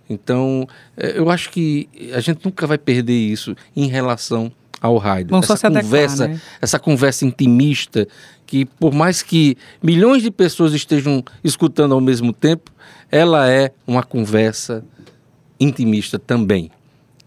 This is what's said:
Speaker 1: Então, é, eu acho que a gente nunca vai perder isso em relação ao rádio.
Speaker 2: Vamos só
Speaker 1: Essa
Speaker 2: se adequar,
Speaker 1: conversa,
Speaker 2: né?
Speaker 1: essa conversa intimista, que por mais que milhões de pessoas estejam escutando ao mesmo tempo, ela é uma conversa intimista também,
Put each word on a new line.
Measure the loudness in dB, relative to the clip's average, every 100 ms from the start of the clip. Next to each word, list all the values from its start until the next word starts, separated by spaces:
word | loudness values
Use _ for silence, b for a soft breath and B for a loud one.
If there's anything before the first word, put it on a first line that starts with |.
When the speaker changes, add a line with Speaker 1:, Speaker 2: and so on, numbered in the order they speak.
| -14
Speaker 1:
Então, | -10 -4 -2 -2 -4 -6 B B -10
é, | -6 -4
eu | -2
acho | -2 -4
que | -6 -4 -4 -6 -14 -10
a | -6
gente | -4 -4 -6
nunca | -6 -4
vai | -2
perder | 0 -2 0 0
isso | 0 -4 -8 -14 b -4
em | -4
relação | -2 -2 -4 -4 -4 -6 -10 _ -6
ao | 0 0
rádio. | 2 -2 0
Speaker 2:
Vamos | 0 2
só |
Speaker 1:
Essa | 0
Speaker 2:
se | 2
adequar, | 0 2
Speaker 1:
conversa, | 2 2 0 -4
Speaker 2:
né? | -4 B B
Speaker 1:
essa | -4 -2
conversa | 0 2 2 0 -2
intimista, | 0 2 4 4 0 -4 -4 -4 B B B _
que | -4 -4
por | -2 0
mais | 2 2 0
que | -2 2 2 0 B B
milhões | 0 4 4 4
de | 0
pessoas | 0 0 2 0
estejam | 0 -2 -2 0 -2 -4 B
escutando | -6 -2 -2 2 2
ao | 2
mesmo | 2 0 0
tempo, | 0 0 0 -4 _ B B B
ela | 2 4 4 4
é | 4 2 -2 -4
uma | -2
conversa | -2 -4 0 2 2 -2 -8 -10 -12 b b b b _ _ -2
intimista | -2 0 0 -2 -2 -8
também, | -4 -2 0 -2 -4 _ _ _ _ _